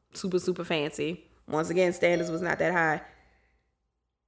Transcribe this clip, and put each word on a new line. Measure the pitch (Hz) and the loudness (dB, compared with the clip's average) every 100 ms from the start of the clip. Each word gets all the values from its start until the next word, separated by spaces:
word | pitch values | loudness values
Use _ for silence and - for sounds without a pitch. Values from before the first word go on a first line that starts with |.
| _ | _
super, | - 190 180 | -8 -2 0
super | 180 175 | 0 -4
fancy. | 175 165 147 147 151 - - _ - | -2 -2 -2 -4 -6 -6 -14 _ -4
Once | 156 165 | -2 0
again, | 175 180 | 2 2
standards | 175 175 175 170 | 2 2 2 0
was | 165 | -2
not | 175 - | -2 0
that | 160 | 2
high. | 175 160 151 - - _ _ _ _ _ _ _ _ _ _ | 2 2 0 -6 -20 _ _ _ _ _ _ _ _ _ _